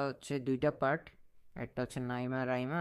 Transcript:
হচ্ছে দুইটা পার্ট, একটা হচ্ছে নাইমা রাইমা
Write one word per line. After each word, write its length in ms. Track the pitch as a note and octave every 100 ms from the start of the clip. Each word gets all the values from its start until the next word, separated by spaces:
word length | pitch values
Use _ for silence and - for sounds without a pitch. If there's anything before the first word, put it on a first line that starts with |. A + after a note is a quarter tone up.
হচ্ছে 300 | C#3 B2+ - C#3
দুইটা 320 | B2+ B2+ D3+
পার্ট, 300 | D3 C3+ E3 - - - - - B2+
একটা 220 | A#2+ -
হচ্ছে 180 | B2 C3+
নাইমা 400 | B2 B2 B2 C3
রাইমা 340 | B2+ B2+ B2+ E3+